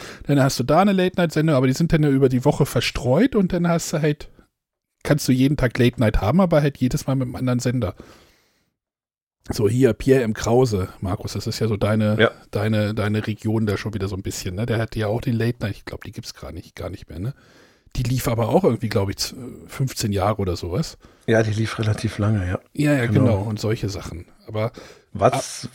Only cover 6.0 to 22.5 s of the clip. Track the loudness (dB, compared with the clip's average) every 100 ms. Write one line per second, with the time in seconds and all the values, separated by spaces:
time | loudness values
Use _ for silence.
6 | 2 2 2 2 4 2 2 0 -2 -2
7 | -2 -4 -4 -4 -2 0 -2 -2 -4 -6
8 | -16 -20 _ _ _ _ _ _ _ _
9 | _ _ _ _ -8 0 0 4 2 4
10 | 2 4 2 -2 0 2 2 0 -4 -6
11 | -6 -6 -6 -8 -6 -4 -2 0 0 0
12 | 2 2 2 0 -8 -4 0 0 0 -2
13 | -2 -2 -4 -4 -2 0 0 -2 -4 -6
14 | -6 -6 -8 -8 -8 -6 -2 -2 -4 -4
15 | -2 -2 -2 -2 -2 -2 -6 -8 -12 -14
16 | -14 -14 -16 -14 -14 -14 -16 -12 -12 -12
17 | -14 -10 -8 -10 _ _ _ _ _ -4
18 | -2 -2 -2 -2 2 2 2 0 -2 -2
19 | -2 -4 -8 -10 -14 -16 -12 -6 -4 -4
20 | -4 0 0 0 -2 -4 -4 -4 -4 -8
21 | -20 _ 2 2 2 0 -4 -2 -2 -2
22 | -2 -2 0 0 0